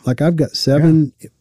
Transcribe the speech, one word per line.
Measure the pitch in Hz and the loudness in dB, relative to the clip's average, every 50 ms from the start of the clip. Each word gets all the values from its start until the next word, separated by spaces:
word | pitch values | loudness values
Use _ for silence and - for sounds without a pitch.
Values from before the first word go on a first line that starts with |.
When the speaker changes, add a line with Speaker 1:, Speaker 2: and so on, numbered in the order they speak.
| _ | _
Speaker 1:
Like, | 127 123 - | -6 -4 -2
I've | 147 170 170 | 0 -2 0
got | 151 143 - - | 0 -2 -4 -4
seven | - - 139 135 147 156 165 160 160 151 127 - _ | -4 -2 0 0 2 4 4 4 2 2 -2 -6 _
Speaker 2:
Yeah. | - - - _ | -20 -20 -20 _